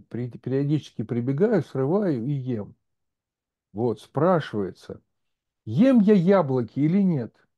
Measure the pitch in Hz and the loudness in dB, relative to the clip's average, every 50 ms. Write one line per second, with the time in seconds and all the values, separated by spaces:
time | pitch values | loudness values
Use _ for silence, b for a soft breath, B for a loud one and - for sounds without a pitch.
0 | 101 _ - 113 123 123 117 - - 123 127 135 143 143 151 147 - - - - | -12 _ -10 -10 -8 -10 -12 -12 -8 -6 -4 -2 -2 -2 -2 -4 -4 -8 -10 -10
1 | 117 - 120 120 117 127 139 139 190 220 240 185 131 - - 135 135 135 170 202 | -8 -6 -4 -4 -4 -4 -2 -2 0 0 0 0 -2 -4 -4 -4 -2 -2 -2 -2
2 | 220 185 151 120 110 135 147 139 127 127 123 110 101 90 - _ _ _ _ _ | -2 -2 -4 -4 -4 -6 -6 -6 -6 -6 -6 -8 -8 -10 -16 _ _ _ _ _
3 | _ _ _ _ _ _ _ _ _ _ _ _ _ _ - 95 117 123 107 - | _ _ _ _ _ _ _ _ _ _ _ _ _ _ -8 -4 -4 -4 -4 -6
4 | - - - 139 147 180 190 165 143 - - 107 101 90 - - - - - - | -10 -10 -4 0 2 2 2 2 0 -4 -6 -6 -6 -6 -8 -12 -16 -18 -18 -18
5 | _ _ _ _ _ _ _ _ _ _ _ _ _ 110 110 135 220 269 269 240 | _ _ _ _ _ _ _ _ _ _ _ _ _ -4 0 2 4 4 6 6
6 | 196 190 214 202 160 180 196 190 170 135 131 127 120 113 - 135 143 156 170 208 | 6 6 6 4 6 4 4 4 2 2 0 -2 -2 -4 -2 -2 0 2 2 2
7 | 202 185 170 143 117 104 - _ _ _ _ | 2 2 0 -2 -4 -8 -12 _ _ _ _